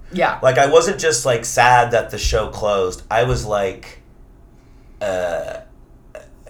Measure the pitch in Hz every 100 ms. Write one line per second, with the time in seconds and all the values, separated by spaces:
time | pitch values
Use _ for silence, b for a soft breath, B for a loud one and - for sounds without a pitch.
0 | - 185 151 - 127 127 139 160 170 196
1 | 160 - 139 117 - 127 123 123 117 113
2 | 110 104 - 117 104 - 104 101 92 90
3 | - 113 127 123 107 104 98 90 - -
4 | - - - - - - _ - - -
5 | 104 92 90 80 73 - - - - -
6 | - - - - -